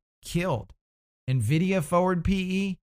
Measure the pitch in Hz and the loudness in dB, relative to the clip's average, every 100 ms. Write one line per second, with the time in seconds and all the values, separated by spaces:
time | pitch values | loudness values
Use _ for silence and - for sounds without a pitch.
0 | _ _ - 170 180 123 - - _ _ | _ _ -6 -4 -2 -4 -8 -18 _ _
1 | _ _ - 131 107 156 185 190 147 175 | _ _ -4 -2 2 2 2 0 2 2
2 | 185 180 165 190 185 185 196 180 | 2 2 0 0 0 -2 -2 -6